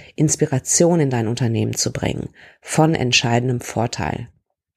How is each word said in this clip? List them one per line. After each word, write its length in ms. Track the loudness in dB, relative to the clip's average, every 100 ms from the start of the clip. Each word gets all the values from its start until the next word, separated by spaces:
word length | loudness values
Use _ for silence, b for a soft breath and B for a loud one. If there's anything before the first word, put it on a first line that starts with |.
| B 0
Inspiration 840 | 0 2 0 0 0 2 4 4
in 100 | 2
dein 180 | 0 -2
Unternehmen 460 | 0 0 0 0 -2
zu 180 | -4
bringen, 380 | -4 -4 -4 -8 B B B
von 340 | -4 2 2 2
entscheidendem 640 | 0 0 2 0 0 -2
Vorteil 680 | -4 -4 -4 -4 -4 -6 -8 _ _ _ _